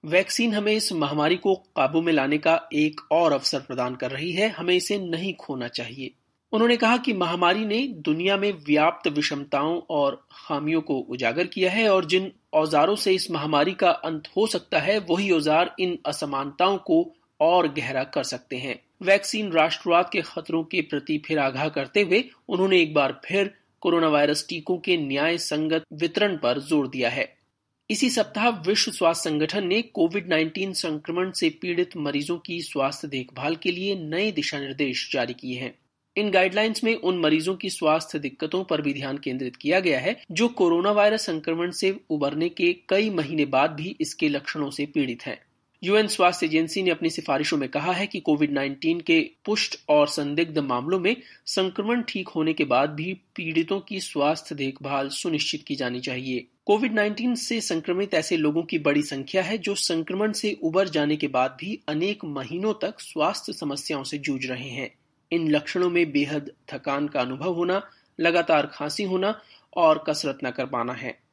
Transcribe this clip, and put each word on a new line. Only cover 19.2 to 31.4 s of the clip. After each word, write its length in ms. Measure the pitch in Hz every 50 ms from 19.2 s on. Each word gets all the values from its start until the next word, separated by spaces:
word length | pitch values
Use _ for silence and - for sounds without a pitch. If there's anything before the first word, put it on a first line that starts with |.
| 196 - - 214 214 202 165
राष्ट्रवाद 560 | 165 156 165 156 - - 175 170 170 180 175 -
के 80 | 190 160
खतरों 400 | - - 175 160 - 165 165 160
के 160 | 160 - 180
प्रति 360 | 156 - - 143 139 - 156 151 151
फिर 120 | - 160 151
आगाह 300 | 139 135 127 131 147 156
करते 340 | 151 147 139 127 _ 208 208
हुए 200 | 165 175 202 - - - _ _ -
उन्होंने 320 | 202 185 190 196 190 180
एक 120 | 165 156 156
बार 260 | 151 139 135 131 - -
फिर 280 | - 185 196 196 202 - _ _ _ _ _ -
कोरोना 260 | 175 170 170 165 156
वायरस 360 | 151 147 147 147 147 151 - -
टीकों 280 | 175 165 151 - 180 170
के 180 | - - 180
न्याय 420 | 170 151 139 135 139 147 160 170 165
संगत 460 | - - 151 151 156 156 160 160 156 _ 156
वितरण 440 | 151 165 170 170 - 208 208 190
पर 220 | 151 - 120 127 143
जोर 280 | 139 147 160 151 139 127
दिया 220 | 131 131 123 117
है। 160 | 117 135 123 - _ _ _ _ _ _ _ _ _ _ _ _
इसी 180 | 214 214 - 247
सप्ताह 380 | 247 233 208 - - 208 214 240 226 185 156
विश्व 240 | 175 208 208 - - -
स्वास्थ्य 380 | - 185 165 170 165 - 170
संगठन 360 | 156 147 156 151 - 208 196
ने 140 | 175 185 220 233 - _
कोविड 340 | - 165 170 170 202 170 180
नाइनटीन 440 | 165 156 160 160 160 190 190 196 185
संक्रमण 580 | - - 170 156 151 151 - 165 175 185 190
से 180 | 180 -